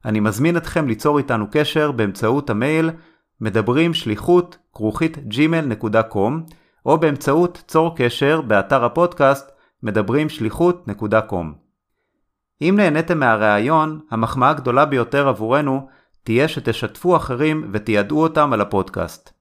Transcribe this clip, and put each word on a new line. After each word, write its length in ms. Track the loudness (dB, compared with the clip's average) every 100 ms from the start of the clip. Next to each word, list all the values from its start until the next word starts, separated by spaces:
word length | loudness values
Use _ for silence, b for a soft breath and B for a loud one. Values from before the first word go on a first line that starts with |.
| -2
אני 140 | 0
מזמין 380 | 0 0 0 0
אתכם 300 | -2 -2 -2
ליצור 300 | -2 0 0
איתנו 280 | 0 -2 -2
קשר 400 | -2 0 0 -2
באמצעות 580 | 0 -2 0 0 0 -2
המייל 420 | -2 0 0 -2 -4 B B B _
מדברים 520 | -4 -2 0 2 2
שליחות 640 | 0 -4 -4 2 2 2 -10 _
כרוכית 540 | -6 -4 -2 -4 -4 -10
ג'ימייל 380 | 0 0 0 -2
נקודה 380 | -4 0 0
קום, 420 | 0 -2 -2 -2 -10 b b b 0
או 120 | 2
באמצעות 680 | 2 0 0 0 0 -4 -2
צור 280 | 0 0 0
קשר 460 | -2 2 0 0
באתר 440 | 2 0 2 2 2
הפודקאסט 680 | 2 0 2 2 2 -4 b b b
מדברים 460 | -4 -2 0 0 -2
שליחות 580 | -4 -6 0 0 0 -6
נקודה 340 | -8 0 0
קום. 320 | 0 -6 -6 -12 _ _ _ _ _ _ _ _ _ _
אם 120 | 0 4
נהניתם 420 | 4 2 0 0
מהראיון, 800 | 2 2 4 2 2 2 0 -6 -8
המחמאה 380 | -4 -4 2 0
הגדולה 360 | 2 0 2 2
ביותר 420 | 2 0 0 0
עבורנו 600 | 0 0 0 0 -4 -6 b b b
תהיה 240 | -2 2 2
שתשתפו 680 | -2 -4 -4 -6 -4 2 2
אחרים 540 | 0 -2 -2 -2 -4
ותיידעו 480 | -6 0 0 2 0
אותם 320 | 2 2 0
על 80 | 0
הפודקאסט. 760 | 0 -2 -4 -6 -8 -10 -20 _